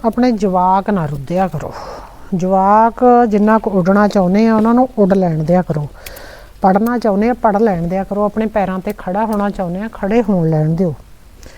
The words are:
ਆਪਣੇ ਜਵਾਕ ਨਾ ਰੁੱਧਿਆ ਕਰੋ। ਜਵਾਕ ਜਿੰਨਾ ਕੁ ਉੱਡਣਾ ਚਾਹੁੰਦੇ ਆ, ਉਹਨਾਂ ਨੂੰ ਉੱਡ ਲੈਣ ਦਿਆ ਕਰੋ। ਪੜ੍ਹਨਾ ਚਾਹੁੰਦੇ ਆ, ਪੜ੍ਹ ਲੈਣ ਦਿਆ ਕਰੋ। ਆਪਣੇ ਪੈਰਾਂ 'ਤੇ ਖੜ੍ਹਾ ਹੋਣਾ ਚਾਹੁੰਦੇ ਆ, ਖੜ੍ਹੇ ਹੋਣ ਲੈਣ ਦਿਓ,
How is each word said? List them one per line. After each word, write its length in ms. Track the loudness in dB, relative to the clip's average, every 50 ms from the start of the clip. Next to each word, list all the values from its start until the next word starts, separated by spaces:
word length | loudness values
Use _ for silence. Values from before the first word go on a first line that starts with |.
| -4
ਆਪਣੇ 280 | -4 0 0 0 0 0
ਜਵਾਕ 580 | 0 0 0 0 2 2 2 2 2 0 0
ਨਾ 160 | -2 -2 -2
ਰੁੱਧਿਆ 420 | -4 -6 -8 -6 -4 -2 -2 -2 -2
ਕਰੋ। 240 | -4 -6 -8 -10 -12 -12 -14 -14 -16 -16 -18 -18 -20 -20 -12 -8 -6
ਜਵਾਕ 720 | -4 -2 0 2 2 4 4 4 4 4 2 2 2 2 4 4 4 4 4
ਜਿੰਨਾ 300 | 2 2 2 4 2 2
ਕੁ 120 | 2 0
ਉੱਡਣਾ 380 | -2 0 2 2 4 4 2 2
ਚਾਹੁੰਦੇ 380 | 2 2 2 2 2 2 2 2
ਆ, 80 | 2
ਉਹਨਾਂ 180 | 2 2 2 4
ਨੂੰ 140 | 2 2 0 2 0
ਉੱਡ 140 | 2 2 2
ਲੈਣ 320 | 2 2 0 0 -2 0
ਦਿਆ 180 | 0 0 0 0
ਕਰੋ। 260 | 0 -4 -4 -6 -8 -10 -16 -20 -18 -18 -18 -20 -20 -20 -20 -20 -20 -8 -2 0
ਪੜ੍ਹਨਾ 340 | 2 2 2 0 0 -2 0
ਚਾਹੁੰਦੇ 300 | 0 0 0 0 0 0
ਆ, 60 | 0
ਪੜ੍ਹ 240 | 0 0 0 2 2
ਲੈਣ 280 | 2 0 0 0 -2 -4
ਦਿਆ 140 | -4 -4 -4
ਕਰੋ। 200 | -4 -4 -2 -2
ਆਪਣੇ 220 | -2 -2 -2 -4
ਪੈਰਾਂ 320 | -2 -2 -2 -2 -2 -4 -6
'ਤੇ 140 | -6 -8 -8 -8
ਖੜ੍ਹਾ 260 | -8 -6 -4 -4 -2
ਹੋਣਾ 220 | -2 -2 -2 -2 -4
ਚਾਹੁੰਦੇ 300 | -4 -4 -6 -6 -6 -8
ਆ, 80 | -8 -10
ਖੜ੍ਹੇ 340 | -10 -8 -4 -2 0 0 0
ਹੋਣ 260 | 0 0 0 0 0
ਲੈਣ 240 | 0 0 0 0 0
ਦਿਓ, 200 | 0 -2 -2 -4 -6 -12 -20 -20 -20 -20 -20 -20 -20 -20 -20 -20